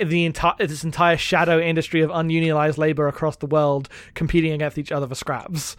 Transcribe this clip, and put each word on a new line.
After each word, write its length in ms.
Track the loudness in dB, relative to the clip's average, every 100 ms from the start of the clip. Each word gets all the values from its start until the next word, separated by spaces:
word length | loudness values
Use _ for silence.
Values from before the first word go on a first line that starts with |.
the 300 | 0 0 0
enti-, 280 | 0 0 0
this 260 | -2 -4
entire 320 | -6 2 2 4
shadow 420 | 2 2 4 2
industry 420 | 2 0 0 2
of 100 | 2
ununionized 640 | 2 0 0 2 2 0 2
labor 300 | 0 2 -2
across 300 | 0 -4 -4
the 80 | -2
world 420 | 2 2 0 -4 -14 -18
competing 380 | -6 0 2 2
against 260 | 0 -4 -4
each 140 | -4
other 160 | -4 -4
for 80 | -6
scraps. 600 | -4 -6 -4 -6 -8